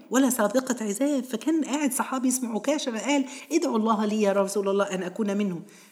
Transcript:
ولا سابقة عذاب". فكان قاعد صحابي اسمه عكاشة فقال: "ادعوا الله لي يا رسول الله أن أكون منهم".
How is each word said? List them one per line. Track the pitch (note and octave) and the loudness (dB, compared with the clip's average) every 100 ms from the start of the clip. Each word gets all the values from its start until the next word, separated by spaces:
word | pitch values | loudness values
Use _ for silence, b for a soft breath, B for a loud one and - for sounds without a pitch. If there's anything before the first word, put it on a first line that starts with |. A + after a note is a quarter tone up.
| - | 0
ولا | B3 C4+ | 2 4
سابقة | - G#3 B3+ C4 - | 4 2 2 0 -4
عذاب". | A3 G3 C#4+ C#4 | -4 -2 0 0
فكان | A#3+ A3 C#4+ D#4+ | -2 -4 0 0
قاعد | A3 C#4+ C#4+ | 0 0 0
صحابي | - G#3 C4 B3+ | -2 -2 0 0
اسمه | A#3+ A#3 | 0 -2
عكاشة | G#3+ C#4 D4 C4 A3 | -4 0 -2 -2 -4
فقال: | G#3 C#4+ C4 B B | 0 0 0 B B
"ادعوا | D#4+ D4 A3+ | 0 2 0
الله | A3 G#3 | 2 2
لي | G#3+ G#3+ | 2 2
يا | G3 | 2
رسول | G3 G3 G#3 G3 | 2 2 0 0
الله | G3 | 0
أن | G3 F#3 | 0 -2
أكون | F3+ F3+ G3+ G3+ | -4 -4 -2 0
منهم". | G3+ E3 - B B | -2 -4 -10 B B